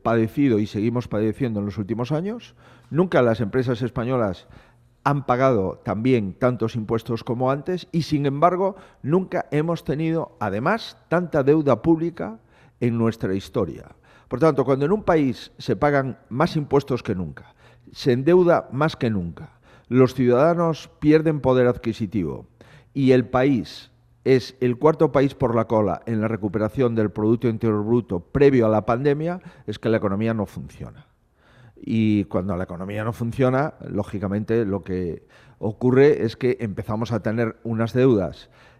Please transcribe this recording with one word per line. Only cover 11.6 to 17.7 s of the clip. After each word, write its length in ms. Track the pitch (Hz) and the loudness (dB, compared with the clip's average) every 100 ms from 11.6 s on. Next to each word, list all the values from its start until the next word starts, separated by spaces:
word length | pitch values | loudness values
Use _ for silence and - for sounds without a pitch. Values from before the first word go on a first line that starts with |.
| 143 113 | 4 2
pública 580 | 156 160 170 165 175 220 _ _ _ _ | 2 2 0 -6 -10 -12 _ _ _ _
en 180 | 120 117 | -2 2
nuestra 360 | 113 110 113 | 0 0 -2
historia. 560 | 98 - 127 87 - - - _ - _ | -4 -4 -4 -4 -6 -18 -20 _ -20 _
Por 100 | 123 | 0
tanto, 260 | 160 135 131 | 2 2 2
cuando 200 | 135 143 | 0 0
en 60 | |
un 120 | 214 | 0
país 480 | - 165 139 110 - - | 2 2 2 -2 -10 -12
se 160 | - 107 | -4 0
pagan 420 | 147 143 131 - _ | 2 2 0 -6 _
más 280 | 120 170 160 | -2 -2 -2
impuestos 480 | 143 139 - 123 | 0 0 0 -4
que 100 | - | -4
nunca, 400 | 92 82 67 - _ _ | -6 -6 -10 -20 _ _